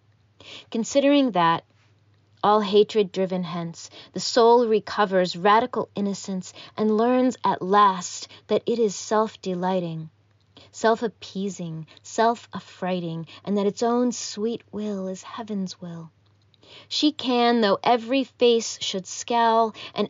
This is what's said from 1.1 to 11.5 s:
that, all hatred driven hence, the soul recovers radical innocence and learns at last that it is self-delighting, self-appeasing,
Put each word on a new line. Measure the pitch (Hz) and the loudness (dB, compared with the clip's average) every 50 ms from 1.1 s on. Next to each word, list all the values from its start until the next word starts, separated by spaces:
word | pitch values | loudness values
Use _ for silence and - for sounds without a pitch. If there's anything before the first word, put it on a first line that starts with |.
| 285 285 269 254 | 4 6 4 4
that, | 185 180 170 165 165 - - _ _ _ _ _ _ _ _ _ _ _ _ _ _ - | 2 2 4 4 2 0 -2 _ _ _ _ _ _ _ _ _ _ _ _ _ _ -2
all | - 202 208 214 | 2 4 4 4
hatred | 208 190 202 208 214 208 - 220 208 180 | 2 4 4 4 4 4 2 0 0 0
driven | - 185 190 175 185 180 180 | 0 -4 -2 -2 -2 -4 -6
hence, | 160 175 175 170 170 165 - - - - - - - - | -6 -6 -8 -8 -8 -10 -14 -18 -20 -20 -20 -20 -14 -10
the | 190 | -8
soul | - - - 254 226 233 240 247 247 220 | -6 -2 2 4 6 8 8 6 4 4
recovers | 220 208 - - - 214 208 185 196 185 185 175 - | 2 0 0 -2 -2 -2 -2 2 2 0 0 0 -2
radical | 175 175 208 208 226 254 247 - 220 - - - | -2 2 4 4 4 4 0 -4 -6 -6 -6 -6
innocence | - 202 196 196 - - - 190 185 180 - - - - - - - | -6 -4 -4 -4 -6 -8 -8 -8 -8 -8 -10 -16 -20 -20 -16 -6 -2
and | 214 214 214 | 0 0 2
learns | 214 226 247 254 254 254 262 - - - | 2 2 2 4 4 2 2 0 0 -2
at | - - - | -2 -2 -2
last | - 185 202 208 208 196 185 180 175 - - - - - - - _ - | -2 2 4 6 6 6 4 0 -8 -10 -12 -12 -14 -16 -18 -20 _ -2
that | 214 208 - | -2 -2 0
it | - 233 220 | -2 -2 0
is | 233 208 180 | 0 -2 -2
self-delighting, | - - - 226 214 220 220 - - - 190 185 180 185 180 190 185 175 170 165 160 160 160 _ _ _ _ _ _ _ _ _ - - - | -4 -6 -2 0 0 0 0 -4 -10 -8 -6 -6 -4 -2 -2 -2 -2 -2 -4 -8 -10 -12 -14 _ _ _ _ _ _ _ _ _ -20 -20 -20
self-appeasing, | _ - - 220 226 220 247 220 - _ - - - 190 196 202 | _ -2 2 2 2 2 0 -6 -6 _ -20 -14 -10 -8 -8 -8